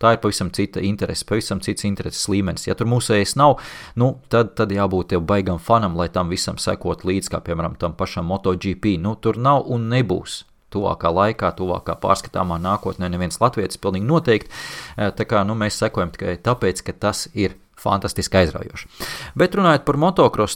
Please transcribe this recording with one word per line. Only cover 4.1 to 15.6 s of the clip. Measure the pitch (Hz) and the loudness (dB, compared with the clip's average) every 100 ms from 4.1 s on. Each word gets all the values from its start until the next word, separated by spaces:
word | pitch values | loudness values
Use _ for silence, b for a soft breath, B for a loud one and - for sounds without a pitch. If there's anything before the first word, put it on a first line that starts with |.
| 127 - | 0 0
tad, | 117 110 - | 2 2 0
tad | 107 | 0
jābūt | 101 98 92 85 87 | 2 2 0 0 0
jau | |
baigam | 82 101 92 87 | 2 2 0 -2
fanam, | - 117 101 85 | 2 2 2 0
lai | 85 | -2
tam | 92 87 | -2 -2
visam | 90 - 85 | -2 -4 -4
sekot | - 95 90 82 92 | -4 -2 -4 -4 -2
līdz, | 95 - | -2 -2
kā | 82 | -6
piemēram | 85 82 82 - | -4 -4 -4 -4
tam | 87 | -6
pašam | - 95 - 85 | -4 -6 -4 -4
Moto | 95 95 | -2 0
G | 90 98 90 | -2 -2 -2
P. | 107 92 | 0 0
Nu, | 95 107 | -2 -2
tur | 113 110 | -2 0
nav | 131 139 - | 2 2 0
un | 120 113 | -2 0
nebūs. | 127 110 90 - - - _ _ | 0 0 -2 -4 -12 -14 _ _
Tuvākā | 98 98 85 85 | -2 -2 0 2
laikā, | 85 104 113 92 | 4 2 2 -2
tuvākā | 82 92 90 - 85 | -2 -2 -2 -4 -2
pārskatāmā | 95 98 - 90 90 82 | 0 0 -2 -4 -2 -2
nākotnē | 90 104 95 92 90 | -2 -2 -4 -4 -4
neviens | 87 87 - | -2 -4 0
latvietis | 120 117 95 - | 0 2 -4 -4
pilnīgi | 101 92 110 | -2 -2 2
noteikti. | 165 156 107 - B B B B - | 2 4 2 0 B B B B -4
Eh, | 104 | -2
tā | - 107 | -2 0
kā, | 107 | 2
nu, | 98 | 2
mēs | 113 | 0